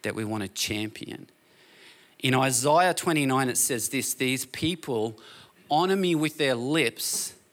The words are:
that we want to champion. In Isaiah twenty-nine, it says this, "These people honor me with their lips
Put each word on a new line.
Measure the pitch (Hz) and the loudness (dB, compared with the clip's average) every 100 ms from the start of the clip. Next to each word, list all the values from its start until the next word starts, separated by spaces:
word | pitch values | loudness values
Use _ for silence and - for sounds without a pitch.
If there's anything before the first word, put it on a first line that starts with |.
that | 107 | -6
we | 110 107 | -4 -4
want | 110 | -4
to | 98 | -6
champion. | - - 104 107 110 - - - _ _ _ - - - - - _ | -6 -4 -4 -4 -8 -14 -14 -16 _ _ _ -20 -20 -20 -20 -20 _
In | 135 131 | 0 2
Isaiah | 135 120 139 156 180 | 2 2 4 6 4
twenty-nine, | 165 175 156 139 131 127 | 2 0 0 2 2 0
it | - | 0
says | - 123 - | 0 -2 -2
this, | 135 117 | -4 -4
"These | - 127 127 - | -2 0 -2 -4
people | - 156 175 - 117 110 110 - - - _ - | -4 -4 -4 -4 -2 -2 -6 -18 -20 -20 _ 0
honor | 147 185 196 | 2 2 2
me | 185 | 2
with | 160 151 151 | 2 0 0
their | 143 123 | 0 0
lips | 123 160 120 - - - - - _ | 0 2 2 0 -4 -4 -6 -10 _